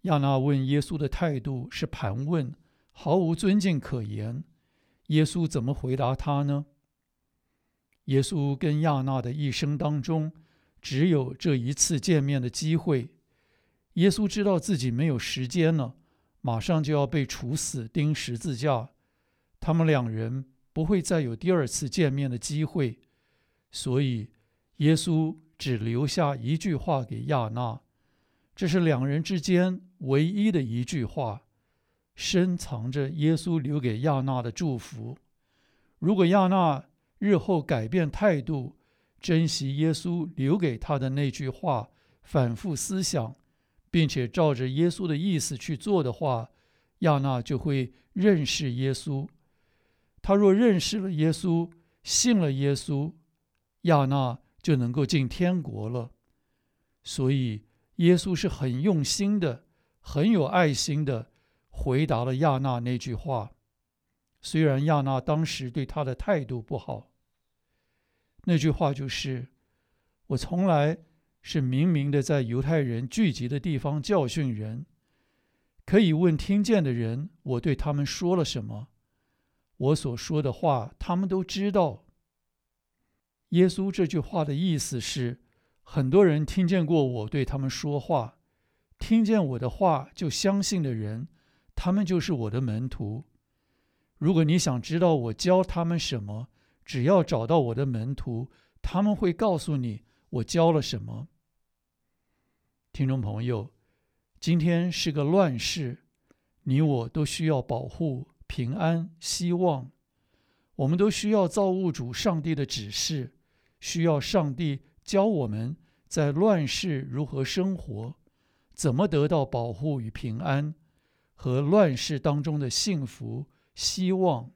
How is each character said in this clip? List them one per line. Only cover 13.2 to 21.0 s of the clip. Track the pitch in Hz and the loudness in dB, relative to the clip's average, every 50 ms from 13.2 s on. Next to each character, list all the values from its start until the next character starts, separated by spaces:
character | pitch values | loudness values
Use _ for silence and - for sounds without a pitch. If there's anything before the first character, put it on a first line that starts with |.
| _ _ _ _ _ _ _ _ _ _ _ _ _ _ _ | _ _ _ _ _ _ _ _ _ _ _ _ _ _ _
耶 | - 170 | 4 4
稣 | 196 - 220 214 | 4 4 4 -2
知 | 190 - 208 202 | -2 0 0 2
道 | 208 190 165 | 2 2 2
自 | - - 190 | 2 0 -2
己 | 135 127 127 | 0 0 -2
没 | 117 123 156 | 0 0 0
有 | 165 139 | 0 0
时 | 117 - - - 135 131 | -2 -4 -6 -4 -4 -6
间 | 123 - 175 160 160 165 | -2 0 2 4 4 4
了， | 156 127 117 - _ _ _ _ _ _ _ _ _ | 2 0 -4 -8 _ _ _ _ _ _ _ _ _
马 | - 123 113 113 | -4 -2 -2 -2
上 | - - 170 156 151 | 0 0 0 0 2
就 | 139 151 | 2 2
要 | 143 143 | 2 2
被 | 123 165 151 135 | 2 0 -2 -2
处 | - - - - 120 147 | -2 -6 -8 -6 -4 -4
死， | 156 - - - 135 113 | -4 -4 -6 -6 -8 -8
钉 | 113 - 127 147 151 151 | -4 -2 0 2 2 0
十 | - - - 120 | -2 -4 -6 -8
字 | 113 - 156 131 | -6 -6 -6 -6
架。 | 113 135 151 135 117 113 - _ _ _ _ _ _ _ _ _ _ _ _ _ _ | -2 0 0 0 0 -2 -8 _ _ _ _ _ _ _ _ _ _ _ _ _ _
他 | - 165 160 | -2 0 2
们 | 165 165 | 4 4
两 | 160 151 135 120 | 4 4 2 2
人 | 113 110 110 113 113 123 135 131 _ _ _ _ _ _ | -2 -4 -4 -4 -4 -4 -6 -8 _ _ _ _ _ _
不 | 160 160 | -4 0
会 | 160 208 185 | 2 2 0